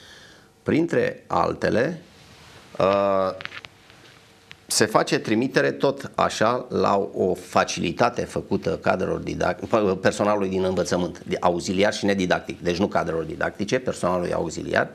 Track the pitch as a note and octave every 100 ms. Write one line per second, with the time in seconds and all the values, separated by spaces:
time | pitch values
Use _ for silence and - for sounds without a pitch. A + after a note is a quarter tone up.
0 | - - - - - _ - C3 E3 B2+
1 | G#2 - - F2+ E2+ E2+ F2 F#2+ C#3+ E3
2 | - - - - - - - - F#2 G2
3 | G2 G2 F#2+ F#2 - - - - - -
4 | - - - - - - - - G#2+ D#3
5 | D#3+ D3 C#3 A2 C3+ D3+ C#3 C#3 C#3 -
6 | - - F2 - A2+ B2+ - F#2 G2+ G2+
7 | G2+ - F#2+ F2 - G2 F2+ - F2 D#2
8 | A#2+ A#2+ E2+ E2+ - G2 - E2+ - F#2+
9 | F2 E2+ - D#2+ E2+ E2+ - A2 G#2 F#2
10 | G#2+ - G#2 G#2 F#2+ F#2 F#2 F#2 E2+ F2+
11 | F2 D2+ - F2+ F2+ F2 F#2 F#2 G#2 -
12 | G2 G2 F2+ D#2+ - D2+ E2+ E2+ G2+ E2+
13 | E2 E2 D#2 D2+ E2 - G#2 B2+ A#2 -
14 | F2+ F2+ E2+ D#2+ E2+ - E2+ - -